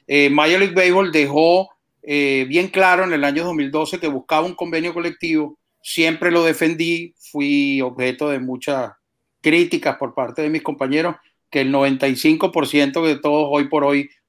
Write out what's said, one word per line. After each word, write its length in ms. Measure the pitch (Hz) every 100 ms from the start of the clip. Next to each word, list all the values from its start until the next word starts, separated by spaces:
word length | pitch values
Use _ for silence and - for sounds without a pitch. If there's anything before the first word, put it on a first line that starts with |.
| -
Eh, 240 | 143 139
Major 300 | 147 156 185
League 160 | 196 175
Baseball 380 | 180 180 190
dejó, 560 | 160 139 143 160 180 190 _ _ _
eh, 420 | - 147 143 135 131
bien 180 | 156 190
claro 380 | 185 185 180 185
en 80 |
el 100 | 156
año 220 | 143 143 170
dos 100 | 165
mil 160 | 139
doce 300 | 156 156 180
que 60 | 160
buscaba 380 | 135 - 156 175
un 80 |
convenio 400 | 175 175 160 170
colectivo, 640 | 170 170 165 165 156 147 - _ _
siempre 480 | - - 160 160 175
lo 140 | 170
defendí, 720 | 165 156 160 165 170 165 170 _
fui 600 | - 147 143 143 139 135
objeto 500 | 127 127 127 127 147
de 100 | 139
muchas 520 | 127 127 - 139 113 - _ _ _ _
críticas 540 | 156 165 170 165 151 -
por 180 | 127
parte 280 | - 117 120
de 80 | 151
mis 120 | 156
compañeros, 540 | 151 139 131 147 170 160 _ _ _
que 120 | 143
el 100 | 135
noventa 380 | 139 139 131 139
y 80 | 127
cinco 340 | 156 156 185
por 160 | 170 139
ciento 380 | 147 139 151 165
de 100 | 143
todos 320 | 147 147 147
hoy 200 | 147 139
por 160 | 151 143
hoy 240 | 143 143 _